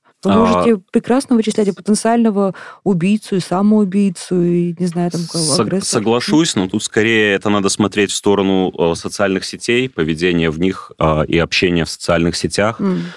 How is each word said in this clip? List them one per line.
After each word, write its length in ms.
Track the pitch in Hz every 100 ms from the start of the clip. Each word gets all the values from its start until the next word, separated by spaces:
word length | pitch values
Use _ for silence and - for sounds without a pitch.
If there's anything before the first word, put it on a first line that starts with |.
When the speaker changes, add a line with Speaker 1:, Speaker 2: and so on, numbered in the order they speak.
| _ _
Speaker 1:
Вы 80 | 190
Speaker 2:
А, 40 | 202
Speaker 1:
можете 460 | 226 180 208 214 -
прекрасно 460 | 233 - 247 - 233
вычислять 320 | 214 208 202
и 20 |
потенциального 840 | 180 - 214 226 233 220 196 196 - - -
убийцу, 540 | - 185 175 214 - 190
и 40 |
самоубийцу, 1000 | - 180 208 214 202 196 202 175 - 180
и, 320 | 175 175 175 165
не 100 | 180
знаю, 260 | 170 175
там, 80 | 170 170
кого, 140 | 170
Speaker 2:
Сог-, 160 | 156 135 104
Speaker 1:
агрессора. 160 | 98 - 120
Speaker 2:
соглашусь, 560 | 104 120 113 151 165 110
но 100 | 92
тут 140 | 107
скорее 520 | - - 107 113 104
это 160 | 98 107
надо 180 | 104 95
смотреть 420 | - 101 107 98
в 60 | -
сторону, 560 | 101 101 98 95 90 -
э, 200 | 85 82
социальных 480 | - - 98 95
сетей, 440 | - 90 - 120 131
поведения 640 | - 80 78 90 87 82
в 80 | 78
них, 320 | 92 92 - -
э, 260 | 80 76 73
и 100 | 82
общения 460 | 82 - 92 87
в 40 | 78
социальных 460 | - - 85 85
сетях. 460 | - 82 - 104 117
Speaker 1:
М. 220 | 196 180 175